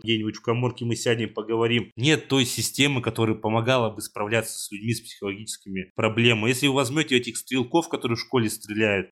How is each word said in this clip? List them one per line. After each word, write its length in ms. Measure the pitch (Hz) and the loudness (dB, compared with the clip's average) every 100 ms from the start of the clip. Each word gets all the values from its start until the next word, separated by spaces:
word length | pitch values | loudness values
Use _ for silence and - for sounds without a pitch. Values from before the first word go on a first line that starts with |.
где-нибудь 320 | - 113 107 104 | 0 0 0 -4
в 60 | |
каморке 420 | - 117 123 - | -2 0 0 -2
мы 140 | 120 113 | -4 -2
сядем, 360 | - 117 110 | 0 0 -2
поговорим. 580 | - 107 113 117 117 98 - | -6 -2 2 2 2 0 -2
Нет 320 | 127 151 - | 2 2 2
той 180 | 135 123 | 2 2
системы, 560 | - 113 - 139 135 | 0 -4 2 2 2
которая 340 | 117 110 113 110 | -2 0 0 0
помогала 540 | 110 110 113 131 113 | 0 0 2 2 2
бы 120 | 98 | -2
справляться 580 | 107 - 104 113 110 - | -10 -6 -2 -2 -2 -6
с 100 | - | -10
людьми 220 | 101 110 | -8 -4
с 80 | 117 | -4
психологическими 880 | - - 101 101 113 - - 95 90 - | -6 -10 -8 -6 -8 -12 -10 -10 -8 -2
проблемами. 540 | 113 107 120 117 107 | -2 2 2 4 2
Если 180 | 127 139 | 0 2
вы 60 | |
возьмёте 420 | 135 127 147 151 127 | 2 0 0 2 0
этих 220 | 120 110 | 0 -6
стрелков, 500 | - 127 120 165 160 | -4 -2 0 0 0
которые 300 | 147 131 117 | -2 -2 -4
в 40 | |
школе 280 | - 131 107 | 0 0 0
стреляют, 600 | - - 107 110 101 90 | -2 -6 0 2 2 0